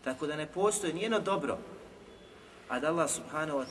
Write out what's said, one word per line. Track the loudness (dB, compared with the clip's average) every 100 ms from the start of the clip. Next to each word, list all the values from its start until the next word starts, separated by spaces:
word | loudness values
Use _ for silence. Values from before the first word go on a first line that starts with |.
Tako | -4 -2 -2
da | -2
ne | -4
postoji | 2 4 4 0
nijedno | 0 2 2
dobro, | 4 2 0 -2 -6 -14 -16 -18 -18 -20 -20 -20 -20 -20 -4
a | 0
da | 2
Allah | 4 2
subhanahu | 0 -4 -2 0 0
wa | -2